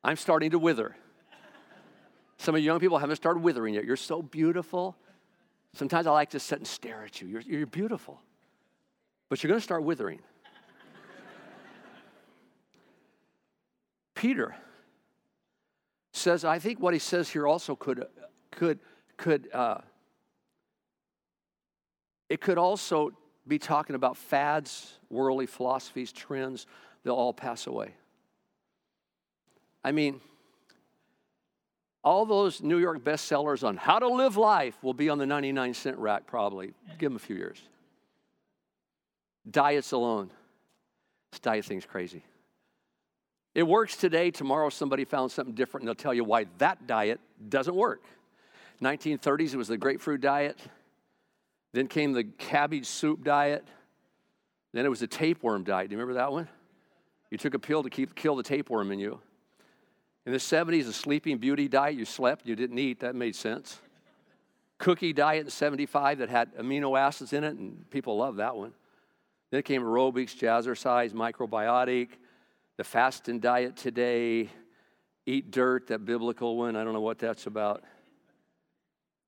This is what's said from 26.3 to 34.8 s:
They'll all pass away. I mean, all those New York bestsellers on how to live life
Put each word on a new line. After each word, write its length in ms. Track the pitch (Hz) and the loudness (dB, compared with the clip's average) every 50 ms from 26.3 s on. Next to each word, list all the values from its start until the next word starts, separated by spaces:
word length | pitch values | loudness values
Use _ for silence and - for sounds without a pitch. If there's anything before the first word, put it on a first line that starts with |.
| 143 135 135 131 131 120 - _ - - - - - _ _ | -6 -6 -4 -6 -8 -10 -14 _ -20 -20 -20 -20 -20 _ _
They'll 100 | - 123 | -2 0
all 180 | 127 120 123 | 0 0 0
pass 340 | 117 - - 123 117 - - | -2 -4 -8 -8 -8 -8 -8
away. 280 | - 131 113 104 101 - _ _ _ _ _ _ _ _ _ _ _ _ _ _ _ _ _ _ _ _ _ _ _ _ _ _ _ _ _ _ _ _ _ _ _ _ _ | -8 -6 -6 -6 -8 -12 _ _ _ _ _ _ _ _ _ _ _ _ _ _ _ _ _ _ _ _ _ _ _ _ _ _ _ _ _ _ _ _ _ _ _ _ _
I 80 | - 131 | -4 -2
mean, 300 | 143 156 151 143 139 131 - _ _ _ _ _ _ _ _ _ _ _ _ _ _ _ _ _ _ _ _ _ _ _ _ _ _ _ _ _ _ _ _ _ _ _ - | 0 2 2 0 -2 -6 -16 _ _ _ _ _ _ _ _ _ _ _ _ _ _ _ _ _ _ _ _ _ _ _ _ _ _ _ _ _ _ _ _ _ _ _ 2
all 200 | 143 175 190 226 | 4 4 4 4
those 380 | 220 214 196 202 185 - - | 4 4 4 4 2 0 -2
New 160 | - 147 170 175 | 0 2 2 4
York 240 | 175 175 160 143 | 4 2 0 -2
bestsellers 640 | 120 151 151 147 - - 156 143 147 151 143 120 131 | -2 -2 -2 -2 -2 -2 0 0 2 0 -2 0 0
on 100 | 113 98 | -2 -2
how 220 | 92 - 151 170 220 | 0 2 4 4 4
to 80 | 247 | 4
live 300 | 247 247 247 262 262 196 | 2 4 4 4 4 4
life 440 | 202 220 214 208 175 143 123 110 - | 6 4 6 6 4 2 -2 -6 -4